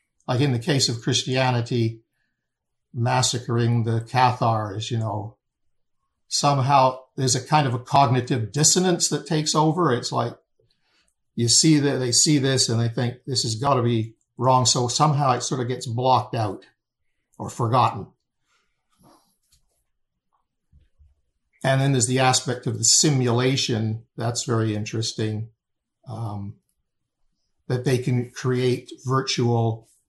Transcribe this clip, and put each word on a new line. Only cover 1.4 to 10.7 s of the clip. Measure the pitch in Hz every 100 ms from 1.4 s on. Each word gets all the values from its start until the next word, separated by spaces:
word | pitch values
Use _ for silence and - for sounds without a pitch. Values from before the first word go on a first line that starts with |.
| 131 120 117 123 113 113 _ _ _ _ _ _ _ _ _
massacring | - 120 127 123 120 117 117 117 117
the | 113 113
Cathars, | 113 127 123 117 117 110 107 98 110
you | 117
know, | 110 104 104 - _ _ _ _ _ _ _ _ _
somehow | - 143 139 131 139 131 127 - -
there's | 131
a | - -
kind | 156 139
of |
a | 120
cognitive | - 147 139 127 120 135 110
dissonance | 143 147 185 185 175 -
that | 151 -
takes | 156 151
over. | 160 156 156 165
It's | 120 120
like, | 131 117 - _ _ _